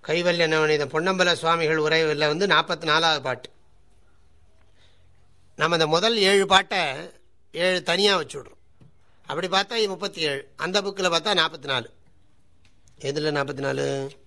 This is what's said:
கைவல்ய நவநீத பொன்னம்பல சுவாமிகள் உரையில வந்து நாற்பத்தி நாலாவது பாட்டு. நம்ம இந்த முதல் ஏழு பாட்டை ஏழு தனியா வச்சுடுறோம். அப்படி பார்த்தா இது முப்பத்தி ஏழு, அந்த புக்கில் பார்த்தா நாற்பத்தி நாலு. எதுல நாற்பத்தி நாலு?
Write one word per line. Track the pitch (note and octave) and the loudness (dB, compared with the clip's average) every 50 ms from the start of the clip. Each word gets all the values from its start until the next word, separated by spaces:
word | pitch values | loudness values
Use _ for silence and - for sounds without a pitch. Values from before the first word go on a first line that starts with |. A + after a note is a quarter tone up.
கைவல்ய | - - D#3 F3 F3 F3 E3+ E3+ E3+ | -2 -2 -2 0 2 0 2 2 2
நவநீத | D#3 D#3 D#3 D#3 D3+ D#3 D3 D3 | 2 4 2 4 2 2 2 0
பொன்னம்பல | C3+ D3 D#3 E3 F#3+ F#3+ F#3 F3+ F3 E3+ | 0 -2 -2 0 0 2 2 2 2 2
சுவாமிகள் | - E3 E3 E3 E3+ E3 D3+ D#3+ | 0 0 0 0 2 2 0 0
உரையில | D#3 D3+ D3+ D#3+ D#3+ D#3+ D#3 D3+ C#3+ D3 | 0 0 2 2 2 2 0 0 0 0
வந்து | D3+ D3+ E3 G3+ | 0 0 0 2
நாற்பத்தி | G3 E3 D#3 D#3+ - F3 - - | 4 4 2 2 0 -4 -4 0
நாலாவது | D#3 D3+ D#3+ E3 E3 D#3 D3 | 0 2 2 2 2 0 0
பாட்டு. | C3 C3+ B2 A#2+ - - - - - - - - - - - - - - - - - - - - - - - - - - - - - - - - - - - - - - - - - - - | -2 -6 -6 -6 -8 -20 -20 -20 -20 -20 -20 -20 -20 -20 -20 -20 -20 -20 -20 -20 -20 -20 -20 -20 -20 -20 -20 -20 -20 -20 -20 -20 -20 -20 -20 -20 -20 -20 -20 -20 -20 -20 -20 -20 -20 -20 -4
நம்ம | - D3+ D#3+ E3+ | -2 0 0 2
இந்த | E3 D#3+ | 2 2
முதல் | D3+ D#3 E3+ F#3 A3+ A#3 | 2 2 2 2 0 0
ஏழு | A3 G3 F#3+ G3 G3+ G3 | 2 2 4 4 4 4
பாட்டை | - F#3+ F#3+ G3 - A3 F#3+ E3+ C#3+ C3 C#3+ E3+ - - - - - - - - - | 4 4 2 2 2 -2 -2 -2 -2 -4 -8 -12 -14 -18 -20 -20 -20 -20 -20 -20 -14
ஏழு | - E3 F3 F#3 F#3 F3+ - | -6 -2 -2 0 0 -2 -2
தனியா | E3 E3+ F3+ G3+ G#3 G3 F3+ | -2 0 2 4 4 2 2
வச்சுடுறோம். | D3+ A#2 - C#3+ - - - _ - _ - - - - - - - - - - - | 0 -4 -10 -14 -14 -16 -20 _ -20 _ -20 -20 -20 -20 -20 -20 -20 -20 -20 -20 -12
அப்படி | - C#3 D#3 F#3 | -8 -6 -6 -4
பார்த்தா | F3+ F3+ F#3+ G3+ G3 A#3 | 0 0 0 0 0 -2
இது | A#3 A3 | -2 -2
முப்பத்தி | G3+ F#3+ - G3 G3 - E3 | -2 -2 -6 -8 -8 -6 -4
ஏழு, | D#3+ D3 C#3 C#3 - - - | -4 -4 -4 -4 -8 -14 -10
அந்த | - C#3+ F3 F#3 G#3 | -8 -8 -2 -2 -2
புக்கில் | F#3 G3 G3 G3 F#3 F3+ | -2 -2 -6 -2 -2 0
பார்த்தா | E3+ E3 D#3+ G#3+ G#3 F3 D#3+ | 0 0 0 0 2 2 2
நாற்பத்தி | D#3+ D#3+ C#3 C3 | 0 -2 -8 -8
நாலு. | C#3+ C3+ B2+ A2+ - - - - - - - - - - - - - - - - - - - - - - - | -4 -4 -4 -4 -8 -18 -20 -20 -20 -20 -20 -20 -20 -20 -20 -20 -20 -20 -20 -20 -20 -20 -20 -20 -20 -20 -10
எதுல | - C3+ C#3 D3+ D3+ D#3 | -8 -6 -4 -2 -2 -2
நாற்பத்தி | D3 C#3+ C#3 C#3 C3+ C3 | -2 -2 -4 -4 -6 -6
நாலு? | C#3 C#3 C3+ C3+ C#3 C#3 C#3 C3+ C3+ C3+ - - - | -4 -4 -2 -2 -2 -2 -2 -4 -6 -8 -12 -18 -20